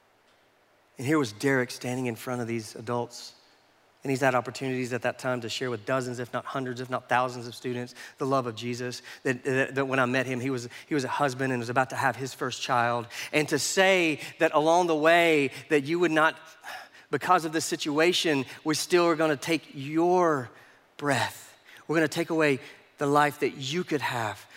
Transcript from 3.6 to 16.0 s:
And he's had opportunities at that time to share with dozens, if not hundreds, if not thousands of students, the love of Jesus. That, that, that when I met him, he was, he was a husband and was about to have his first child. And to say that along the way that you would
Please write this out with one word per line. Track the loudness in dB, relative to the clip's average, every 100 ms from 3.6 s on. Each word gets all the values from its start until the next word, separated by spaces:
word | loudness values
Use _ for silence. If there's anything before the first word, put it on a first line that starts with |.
| _ _ _ _
And | -4
he's | 0
had | 2
opportunities | 2 0 -4 -4 -4 -4
at | -2
that | -4 -2
time | -4 -4
to | -4
share | -6 -4
with | -4
dozens, | -2 -2 -2 -6
if | -6
not | -8 -6
hundreds, | -6 -6 -8
if | -6
not | -6 0
thousands | 2 2 -4 -12
of |
students, | -10 -6 -6 -8 -12 -18 -6
the |
love | 0 0 0
of | -4
Jesus. | -6 -6 -6 -10 -14 -6
That, | -4 -2
that, | 0 0 0
that | 0
when | 0 2
I | 2
met | 2
him, | 0 -2
he | -2
was, | -4 -6 -14 -4
he |
was | -2
a | -2
husband | 0 0 0 -2
and | -2
was | 0
about | 0 0
to | 0
have | -2 -2
his | -6
first | -6 -6 -6
child. | 0 2 2 0 -4 -10 -4
And | -2 0
to | 0
say | 0 2 4 4 2 -2 -6 0
that | 2
along | 4 6 4 4
the | 4
way | 6 6 6 4 2 -4 0
that | 0
you | 2
would | 2